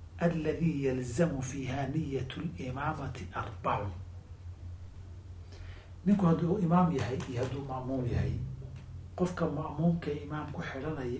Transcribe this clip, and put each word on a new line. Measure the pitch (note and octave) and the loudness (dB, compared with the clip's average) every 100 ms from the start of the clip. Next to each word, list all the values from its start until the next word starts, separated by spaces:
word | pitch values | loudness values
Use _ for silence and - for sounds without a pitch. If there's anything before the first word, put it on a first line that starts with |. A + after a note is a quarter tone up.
| - - | -14 0
alladhii | E3+ E3 D3+ D3 E3 C#3+ C3+ | 2 4 2 4 2 4 2
yalzamu | B2+ B2+ - E3 C3+ | 2 0 4 4 4
fiihaa | - C#3 B2+ C3+ C3 | -2 -4 -2 0 0
niyyatu | D#3 C#3 C3+ - - | 0 0 -2 -2 -4
al-imaamati | D#3+ - B2+ C3 D3 D3+ C#3 - - | -6 -4 -4 -2 -2 -2 -4 -6 -6
arbacun." | - - - C3+ A#2+ - - - - - - - - - - - - - - - - - - - - - - | -6 -6 -2 0 2 0 -4 -10 -12 -14 -12 -12 -10 -10 -10 -12 -12 -12 -14 -12 -12 -12 -12 -12 -12 -14 -2
Ninku | F3+ G3+ F3 | 4 6 8
hadduu | D#3+ E3 G3 | 6 4 4
imaam | E3 F3 F3 C3+ | 6 6 6 4
yahay | - C3 - | 2 0 -2
iyo | A#2+ | -2
hadduu | C3 C#3 C3+ | 0 -2 -4
ma'muum | B2+ B2 C3 B2 | -4 -2 0 2
yahay, | C3 C3 - - - - - - - - - | 2 2 0 -2 -6 -10 -10 -10 -12 -10 -2
qofka | F3 - D#3+ | 0 2 0
ma'muumka | C#3+ - D3 E3+ E3+ D3 | 0 -2 4 4 4 0
ee | D3 | -4
imaam | C#3+ D3+ C#3+ | -4 -4 -4
ku | D#3 | -6
xidhanaya, | - C3 D3 D3 B2 | -6 -4 -4 -2 -2